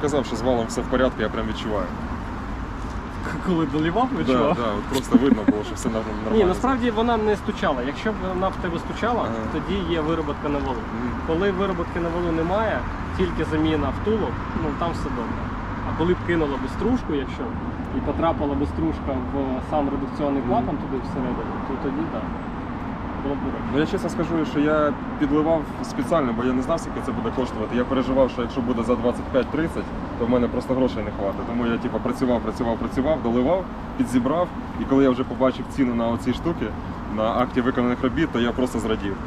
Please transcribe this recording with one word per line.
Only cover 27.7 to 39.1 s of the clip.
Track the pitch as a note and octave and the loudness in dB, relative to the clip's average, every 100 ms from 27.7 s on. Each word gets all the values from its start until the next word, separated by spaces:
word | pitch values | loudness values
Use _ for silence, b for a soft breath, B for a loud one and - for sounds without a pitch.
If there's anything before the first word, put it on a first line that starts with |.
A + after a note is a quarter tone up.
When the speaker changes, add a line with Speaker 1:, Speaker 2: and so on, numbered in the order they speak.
| A#2+ | 0
Speaker 1:
Я | |
переживав, | B2 C3 B2+ C3 B2 | 2 2 2 4 4
що | - | 2
якщо | A#2 C#3 | -2 -2
буде | A#2 A#2 | 0 0
за | A2+ A#2+ | 2 2
двадцять | A#2+ A2+ - | 2 0 0
п'ять-тридцять, | C3+ A2+ D3 D#3+ A2+ - - - - | 2 2 0 0 -2 -4 -6 -6 -2
то | A#2 | 2
в | |
мене | B2 A#2 | 4 2
просто | A#2+ - | 0 0
грошей | B2+ B2+ A#2 | 2 2 0
не | G#2 | -4
хватить. | - G2 G2 A2 | -2 -4 -2 -4
Тому | A#2+ A#2 | 0 0
я, | A2+ | 0
типу, | A#2+ G#2+ | -2 -2
працював, | B2 B2 B2+ A#2+ | -2 0 2 2
працював, | A2 G#2 A#2+ A2 | 0 -2 -2 0
працював, | A#2 C#3 C#3 D#3 | -2 0 2 2
доливав, | A#2 B2 B2+ F#3 - - - - | 2 2 4 2 0 -8 -4 -2
підзібрав. | A#2+ B2 B2+ E3 F3 - - - | 2 2 4 2 0 -2 -8 -6
І | |
коли | C3 C3+ | 2 6
я | C3+ | 6
вже | B2 | 4
побачив | - A2+ C3 B2 A2+ - | 0 2 2 2 -4 0
ціну | B2 A#2 | 2 2
на | A#2 | 0
оці | A#2 B2 | 0 0
штуки, | A#2+ E3 D#3+ G#2+ - - - - G#2+ | 0 -2 -2 -4 -4 -8 -8 -4 0
на | |
акті | A2 A2 B2 B2+ | 2 2 2 2
виконаних | B2 B2+ B2 A#2+ | 2 2 0 2
робіт, | C3 B2+ D#3+ | 0 2 0
то | A#2 | 2
я | A#2+ | 0
просто | B2 B2+ A#2 | 0 0 0
зрадів, | A2 A2 G2+ | 0 0 -2